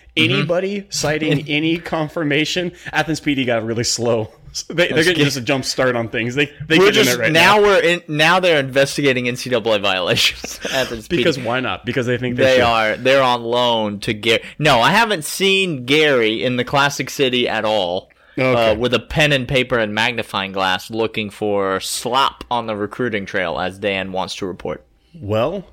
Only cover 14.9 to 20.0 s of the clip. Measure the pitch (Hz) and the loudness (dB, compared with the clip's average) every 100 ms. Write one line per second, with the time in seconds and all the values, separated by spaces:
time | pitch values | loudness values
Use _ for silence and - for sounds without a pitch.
14.9 | 202 226 185 - - 190 190 190 139 120 | 4 2 -2 -4 -2 0 2 0 -4 0
15.9 | 151 151 131 110 110 127 123 120 143 143 | 2 4 4 2 0 -2 -2 0 0 0
16.9 | 143 131 - 131 123 120 110 107 107 87 | -2 -6 -2 0 0 0 -2 0 0 0
17.9 | 92 - _ _ - 131 120 113 107 120 | -4 -8 _ _ -2 0 4 2 2 0
18.9 | 117 - 156 151 139 120 135 123 123 107 | 0 -2 0 2 2 0 0 2 0 0
19.9 | 107 | 0